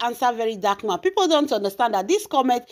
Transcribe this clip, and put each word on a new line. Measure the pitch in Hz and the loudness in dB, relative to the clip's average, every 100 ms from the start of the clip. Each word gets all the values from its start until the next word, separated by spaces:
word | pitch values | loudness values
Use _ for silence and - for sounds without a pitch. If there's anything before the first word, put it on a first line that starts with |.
answered | 240 240 247 | -6 -2 -2
very | 226 226 214 | 0 -4 -2
dark | 202 202 | -2 -2
man. | 214 180 | -2 -2
People | 381 403 359 | 0 2 2
don't | 302 294 | 2 2
understand | 214 202 - 240 | -2 -2 0 0
that | 202 196 | 0 0
this | 403 - | 0 0
comment, | 277 254 247 - | 0 2 0 -2